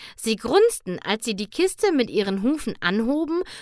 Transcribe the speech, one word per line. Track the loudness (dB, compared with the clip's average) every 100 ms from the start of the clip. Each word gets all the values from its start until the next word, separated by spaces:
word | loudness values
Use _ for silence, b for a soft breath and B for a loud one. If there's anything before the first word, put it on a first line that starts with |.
| B
Sie | -6 -2
grunzten, | -2 2 4 4 2 -6 -8
als | -4 -2
sie | -2
die | -4 -6
Kiste | 0 0 2 2
mit | 2 2
ihren | 0 0 0
Hufen | 0 0 -4 -4
anhoben | 0 0 0 0 0 -2 -4 B